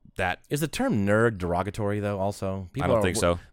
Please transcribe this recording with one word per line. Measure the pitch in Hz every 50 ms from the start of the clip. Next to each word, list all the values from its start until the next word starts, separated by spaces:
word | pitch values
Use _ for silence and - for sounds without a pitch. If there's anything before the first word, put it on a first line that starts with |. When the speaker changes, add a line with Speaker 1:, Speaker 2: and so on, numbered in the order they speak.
| _ - _
Speaker 1:
that | - 92 90 87 - - _
Speaker 2:
Is | 147 143
the | 165 151
term | - - 254 277 202 107 98
nerd | 101 104 110 117 117 113
derogatory, | 90 90 85 85 87 95 101 - - 107 101 104 104
though, | 101 104 101 95
also? | 95 101 101 - 98 95 95 98 95 90
People | - 131 160
Speaker 1:
I | -
don't | 123 110
Speaker 2:
are |
Speaker 1:
think | 101 92 90 110
so. | 95 87 87 85 - -